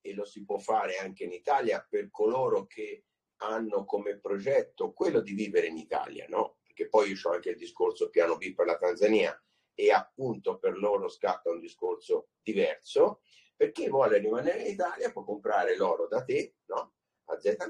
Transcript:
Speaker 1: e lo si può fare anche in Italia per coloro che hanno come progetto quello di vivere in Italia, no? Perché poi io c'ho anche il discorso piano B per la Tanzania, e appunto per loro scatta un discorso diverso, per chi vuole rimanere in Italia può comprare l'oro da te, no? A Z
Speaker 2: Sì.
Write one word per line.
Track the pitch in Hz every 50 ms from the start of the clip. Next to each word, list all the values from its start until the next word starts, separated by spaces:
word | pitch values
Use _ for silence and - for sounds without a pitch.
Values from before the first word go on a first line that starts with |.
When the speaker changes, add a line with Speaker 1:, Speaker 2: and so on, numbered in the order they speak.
Speaker 1:
e | _ 101 98
lo | 98 101
si | - - 107 101
può | 98 101 98
fare | - - 110 110 101 92 92
anche | 95 95 92 92 - 92
in | 87 90
Italia | 87 _ - 143 135 127 113 101 98 - _
per | - 104 101 98
coloro | _ - 107 107 117 131 127 123 107 98 95
che | - - - 107 104 104 - _ _ _ _ _ _ _ _
hanno | 101 107 110 113 113 107 104 98 98
come | - - 101 104 104 101 101
progetto | _ 98 101 98 98 135 139 127 117 - _ - 95 90 -
quello | - - 180 151 117
di | 98 101 101
vivere | 101 107 101 98 90 82
in | 82 80
Italia, | 80 76 73 80 73 - - - - - -
no? | 78 101 107 - _ _ _
Perché | _ _ - - -
poi | - 110 104 101
io | 98 95
c'ho | - 85 87
anche | 87 - 90
il | 87
discorso | 78 87 87 - - 90 90 87 - 87 87
piano | - 85 85 85 82
B | 78 87 92 90
per | - 90
la | 85 85 -
Tanzania, | 92 90 87 87 101 107 110 107 92 80 71 - _ _ _ _ _ _ _
e | - 104 104 104
appunto | 92 - - _ - 135 127 110 101 - 98 90 -
per | - 95 90
loro | 95 101 104 101 98 95 90
scatta | - - - 98 90 - _ 87
un | 85 85
discorso | 82 82 - _ - 90 90 - - - 90 80 - _ _ _ _
diverso, | - 107 98 90 80 78 - _ - - 139 156 196 196 _ _ _ _ - _ _ _ _
per | 220 - -
chi | - 339 -
vuole | 135 135 131 110 107 101
rimanere | 101 107 110 123 - - - - -
in | - 202
Italia | 196 180 175 - - - 240
può | - - 196
comprare | - - - - 110 104 98 90 95 90
l'oro | 92 98 90 85 - 85
da | 85 - - 127
te, | - 127 147 - - _ _ _
no? | _ 92 123 - - _ _ _ _ _ _ _
A | - - -
Z | - - - -
Speaker 2:
Sì. | - -